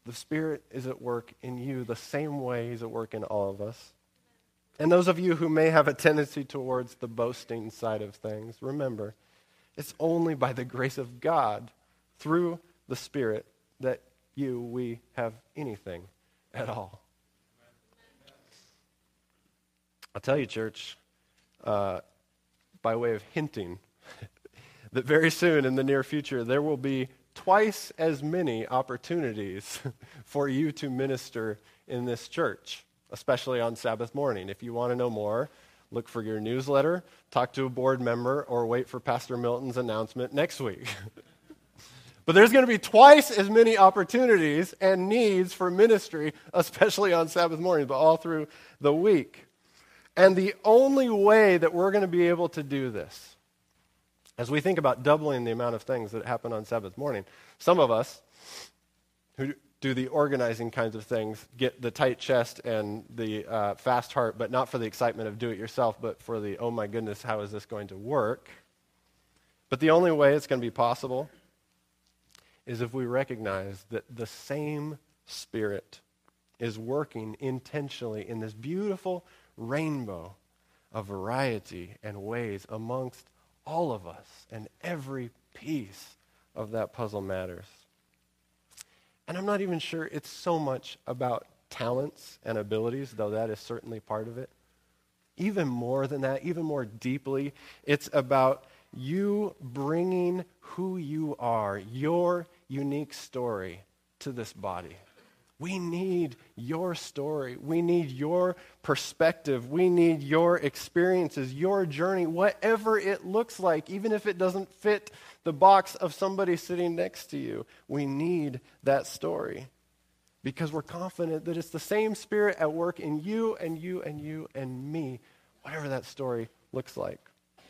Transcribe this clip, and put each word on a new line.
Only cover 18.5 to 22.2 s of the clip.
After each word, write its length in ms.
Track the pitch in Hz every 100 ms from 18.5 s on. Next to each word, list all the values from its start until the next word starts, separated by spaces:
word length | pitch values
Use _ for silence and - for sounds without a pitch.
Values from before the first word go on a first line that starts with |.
| _ _ _ _ _ _ _ _ _ _ _ _ _ _ _ -
I'll 60 | 104
tell 180 | - 147
you, 80 | 113
church, 500 | 110 110 - - - _ _ _ _ _ _
uh, 360 | - 104 98 90 - _